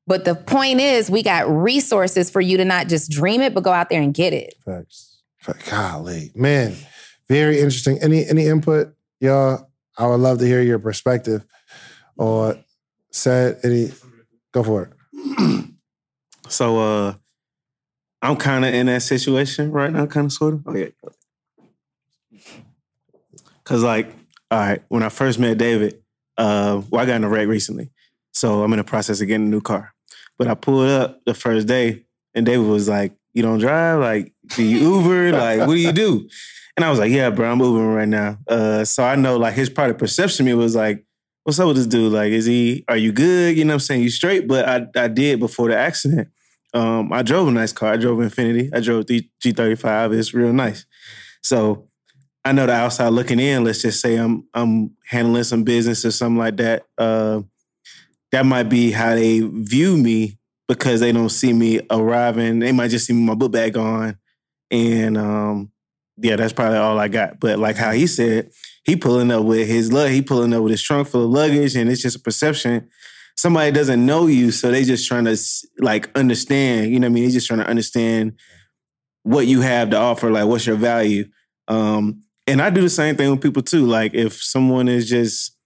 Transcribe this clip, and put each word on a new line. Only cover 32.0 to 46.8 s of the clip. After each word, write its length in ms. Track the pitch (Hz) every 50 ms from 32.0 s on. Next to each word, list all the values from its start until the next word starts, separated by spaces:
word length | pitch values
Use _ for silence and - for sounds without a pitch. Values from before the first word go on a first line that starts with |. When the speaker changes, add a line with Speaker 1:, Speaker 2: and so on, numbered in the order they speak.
| _ _ _ _ _ _ -
Speaker 3:
and 120 | 117 117
David 200 | 117 120 127 110
was 220 | 107 104 104 101 104
like, 240 | 104 101 101 92 - _ _ _ -
"You 80 | 120 113
don't 160 | 113 113 110
drive? 420 | 107 127 151 160 165 165 165 156
Like, 320 | 135 117 110 107 95 - _ _ _ - -
do 60 | - 117
you 160 | 107 113 117
Uber? 540 | 143 160 190 196 175 175 185 180 180 175 165
Like, 260 | 139 120 113 110 110
what 140 | 113 135 160
do 60 | 175
you 120 | 170 165 156
do?" 360 | 170 220 208 147 107 - - - - - - - - - - -
And 80 | - 165
I 60 | 160
was 80 | 143 117
like, 120 | 104 110
"Yeah, 180 | 127 135 110 104
bro, 200 | 104 101 117 117
I'm 80 | 120 127
Ubering 360 | 131 127 117 113 113 110 110
right 140 | 110 107 107
now." 300 | 107 107 104 104 104 104 - -
Uh, 360 | 117 117 110 107 107 107 107
so 180 | 104 - - 127
I 120 | 123 135
know, 200 | 139 135 131 127
like, 180 | 120 117 113 101
his 140 | 131 135 127
probably 260 | - - 147 127 113
perception 520 | - - 104 - - 185 202 - - 135
of 0 |
me 80 | 127 123
was 200 | 117 117 117 113
like, 280 | 113 107 107 104 104 _ _ _ _ _ _ _ _ -
"What's 160 | - 147 151
up 80 | 180 170
with 80 | 147
this 100 | 131 127
dude? 260 | 113 113 117 113 110 107
Like, 180 | 107 107 107 110
is 140 | 113 110
he, 380 | 117 120 120 120 117 123 143 - -
are 80 | 120
you 160 | 110 110 113 104
good? 440 | 117 147 175 180 180 175 170 165 160
You 60 | 151
know 80 | 156 151
what 20 |
I'm 60 | 143
saying? 220 | 135 - 139 123 120
You 80 | 120
straight?" 360 | 117 - - 180 196 190 - 117
But 180 | 131 131 123 127 127 123 120 113 -
I, 80 | 123 120
I 40 | 117
did 320 | 110 120 139 147 139 113
before 280 | 117 110 - - 120 113
the 80 | 113
accident. 520 | 110 127 165 - - - 139 160 160 - - _ _ _ _ _ _ _ _ -
Um, 380 | 120